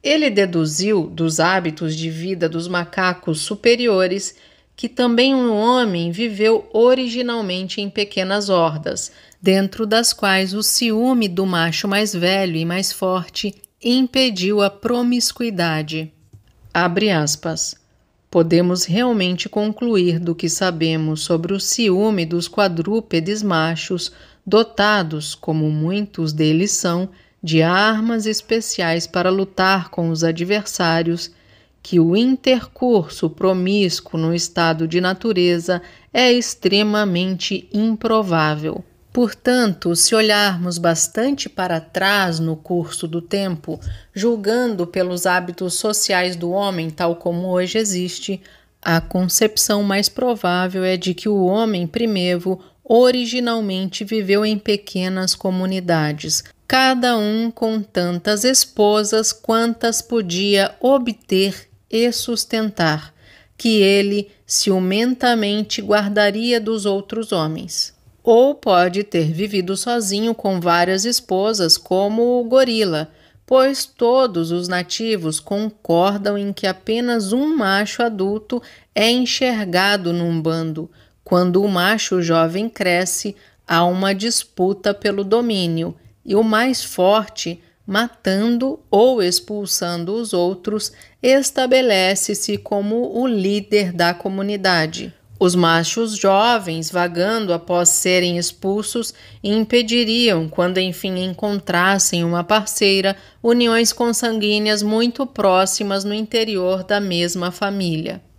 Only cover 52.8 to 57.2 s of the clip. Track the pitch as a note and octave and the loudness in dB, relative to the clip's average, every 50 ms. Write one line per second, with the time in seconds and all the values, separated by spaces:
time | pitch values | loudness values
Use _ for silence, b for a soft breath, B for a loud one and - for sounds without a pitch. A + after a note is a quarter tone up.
52.8 | _ - A3 A#3 B3+ B3+ B3 B3+ B3 A3+ A#3+ B3+ A#3+ A#3+ A#3 A3+ G#3+ G3 F#3+ F#3 | _ 4 4 6 6 6 4 2 -2 -4 -4 -2 -2 -2 -2 -2 -2 -2 -2 -4
53.8 | F#3+ F#3 - - G#3+ G3 A3 A3 G3+ F#3 G3 G3+ G#3+ G#3+ G#3+ G3+ G#3 - G#3 G3+ | -4 -4 -6 -8 -6 -4 -4 -4 0 2 2 2 2 0 -2 -2 -2 -2 -2 -2
54.8 | - - - F#3 F#3 F#3 F#3+ F#3 F#3 F#3 - - - F#3+ F#3 F#3 F#3 F#3 F#3+ F#3+ | -4 -6 -6 -4 -4 -2 -2 -2 -2 -2 -4 -2 -2 -2 -2 0 -2 -2 -4 -4
55.8 | F3+ F3 E3+ D#3+ D#3 D3+ D3+ D3+ - D#3 D#3 - B B B _ _ _ - C4 | 0 0 0 2 2 0 -4 -6 -6 -6 -6 -6 B B B _ _ _ 2 2
56.8 | C4 C4 C4 B3 B3 B3 A#3+ A3 | 4 4 2 2 2 2 2 2